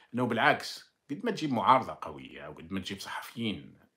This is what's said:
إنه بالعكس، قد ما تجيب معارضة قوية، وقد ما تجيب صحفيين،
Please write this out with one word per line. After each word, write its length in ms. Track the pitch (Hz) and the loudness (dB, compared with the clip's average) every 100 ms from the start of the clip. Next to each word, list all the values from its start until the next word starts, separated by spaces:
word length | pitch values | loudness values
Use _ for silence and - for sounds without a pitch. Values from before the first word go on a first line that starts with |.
| - | -6
إنه 120 | 120 123 | 0 2
بالعكس، 680 | 113 143 131 - - - _ - | 4 6 4 0 -10 -14 _ -10
قد 100 | 143 | -6
ما 60 | 240 | -2
تجيب 220 | 151 151 | -2 0
معارضة 460 | 120 95 131 110 - | 4 6 6 4 -8
قوية، 460 | 82 71 65 71 73 | -8 -10 -14 -14 -12
وقد 240 | 76 82 | -12 -6
ما 80 | 95 | -6
تجيب 200 | - 98 | -6 -8
صحفيين، 760 | - - - 117 113 82 67 - _ | -8 -8 -8 -4 -2 -4 -8 -20 _